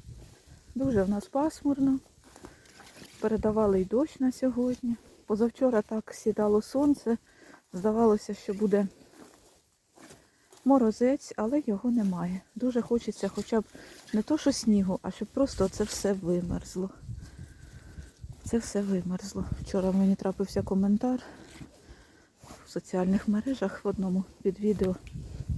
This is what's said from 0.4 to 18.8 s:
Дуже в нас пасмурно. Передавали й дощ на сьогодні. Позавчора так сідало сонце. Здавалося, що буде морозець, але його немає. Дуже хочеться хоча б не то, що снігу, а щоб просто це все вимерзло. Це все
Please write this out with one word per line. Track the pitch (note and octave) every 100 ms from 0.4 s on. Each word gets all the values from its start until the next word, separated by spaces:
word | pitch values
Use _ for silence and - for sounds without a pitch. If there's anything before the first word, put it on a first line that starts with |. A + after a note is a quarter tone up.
| - - -
Дуже | B3 C4+ G#3+
в | F#3+
нас | G3+ -
пасмурно. | C4+ D#4 - C#4+ C#4+ C4+ C4+ - _ - - - - - - - - - -
Передавали | A3 G#3+ G#3+ G#3+ G#3 F#3+
й |
дощ | F#3 A3+ D#4 -
на | B3+
сьогодні. | - C4 A#3+ B3 B3 A#3+ A#3 - - -
Позавчора | G#3 A#3 - C4 A3
так | - A3 -
сідало | - A3 G#3 G#3 G#3+
сонце. | - C4 D4 C#4 A3+ A#3 _ - - - _
Здавалося, | F#3 G#3+ A3 A3+ G#3+ -
що | G3+ -
буде | G3 G#3+ G3+ G3 - - - - - - _ _ _ _ - - - _ _ _ -
морозець, | B3+ C4+ A3 G#3+ B3 C#4+ - -
але | G#3+ C#4+ C4
його | G3 B3
немає. | A#3+ G3 F3 F3 F#3 -
Дуже | - B3 A#3+
хочеться | A3+ A#3 A3 - -
хоча | - - A3+
б | - - - - -
не | G#3+
то, | - D4+
що | C#4+
снігу, | - - G#3 F#3+ F#3
а | -
щоб | - G#3
просто | - C4+ - F#3+
це | -
все | G#3 - G3
вимерзло. | G3 F3 F3 F3 F3 - F3+ F#3+ - - - - - - - - - - - - - - - -
Це | A#3
все | - G3+